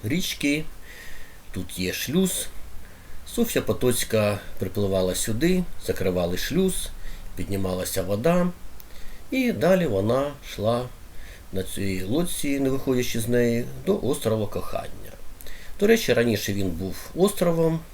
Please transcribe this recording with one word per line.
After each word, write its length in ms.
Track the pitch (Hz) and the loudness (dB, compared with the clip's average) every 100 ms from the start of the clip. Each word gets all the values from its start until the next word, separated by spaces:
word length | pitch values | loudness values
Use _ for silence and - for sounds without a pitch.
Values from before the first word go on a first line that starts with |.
річки, 600 | 107 165 - - 143 147 156 - - - - - - - - | 0 0 -2 0 0 0 -2 -8 -14 -12 -8 -8 -8 -12 -8
тут 280 | 95 90 - | -6 -6 -4
є 140 | 90 | -4
шлюз. 540 | - - 160 190 - - - - - - - - - - - | -2 0 2 2 0 -4 -6 -6 -8 -8 -14 -10 -8 -6 -2
Софія 300 | - 135 120 | 2 2 0
Потоцька 720 | 104 127 120 - 110 104 98 - - | 2 2 2 2 2 2 0 -4 -4
припливала 560 | 95 - 101 95 92 - | -2 0 2 2 2 0
сюди, 480 | - 110 160 185 175 - - | 0 2 4 2 2 -4 -2
закривали 500 | - 95 90 87 90 | 0 2 2 0 0
шлюз, 360 | - 160 190 180 - - - - - - | 0 2 2 0 -4 -4 -4 -6 -8 -6
піднімалася 680 | 92 98 95 90 87 95 | -2 0 0 -2 -2 -2
вода, 460 | 90 101 151 180 180 - - - - - - - - | 0 2 4 4 2 -2 -10 -10 -10 -6 -6 -6 -4
і 200 | 262 247 | 0 0
далі 340 | - 170 185 165 | 4 4 6 4
вона 380 | 95 104 127 143 135 - | 2 2 2 0 -6 -12
йшла 320 | - 104 120 127 - - - - - - | -2 0 0 -2 -10 -10 -10 -10 -12 -6
на 100 | 95 | -4
цій 400 | 92 - 98 92 92 | -4 -2 0 0 0
лодці, 500 | 139 175 - 147 139 | 0 0 0 0 2
не 100 | 135 | 2
виходячи 500 | 135 139 127 123 117 | 2 2 2 2 0
з 80 | 110 | 2
неї, 380 | 120 120 117 98 - - | 4 4 2 -2 -4 0
до 140 | 202 | 2
острова 440 | 113 151 110 110 104 | 2 0 2 0 0
Кохання. 640 | - - - - - - - - - - - - - | -2 -2 -2 -4 -8 -10 -8 -8 -8 -6 -6 -6 2
До 80 | 202 | 4
речі, 260 | 226 - | 4 4
раніше 400 | 117 120 104 - | 4 4 2 0
він 160 | 101 95 | 0 0
був 260 | 82 95 82 - - | 0 -4 -6 -8 2
островом 640 | 196 - 175 165 160 160 - | 2 4 2 4 2 2 -4